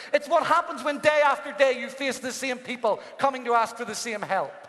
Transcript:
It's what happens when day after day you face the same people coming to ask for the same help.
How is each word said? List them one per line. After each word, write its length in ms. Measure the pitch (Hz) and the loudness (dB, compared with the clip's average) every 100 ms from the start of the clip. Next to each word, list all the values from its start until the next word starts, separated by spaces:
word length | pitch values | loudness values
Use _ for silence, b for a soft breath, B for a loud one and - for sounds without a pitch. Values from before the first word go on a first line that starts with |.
| B | B
It's 160 | 294 285 | -2 2
what 160 | 320 | 2
happens 400 | 269 320 339 285 | 4 2 2 -4
when 140 | 269 285 | -4 2
day 240 | 294 302 | 4 6
after 260 | 294 262 285 | 4 2 -4
day 280 | - 269 247 | 2 2 2
you 80 | 233 | -4
face 300 | - 269 240 | -6 -4 -4
the 120 | 254 | -6
same 280 | - 269 247 | -6 -4 -6
people 420 | - 247 220 185 B - | -6 -2 -2 -2 B 0
coming 260 | 277 262 240 | 0 0 2
to 80 | |
ask 220 | 233 220 226 | 2 2 -4
for 100 | 220 | -8
the 80 | |
same 260 | 214 240 208 | -6 -6 -6
help. 320 | 160 190 139 - | -2 -2 -2 -8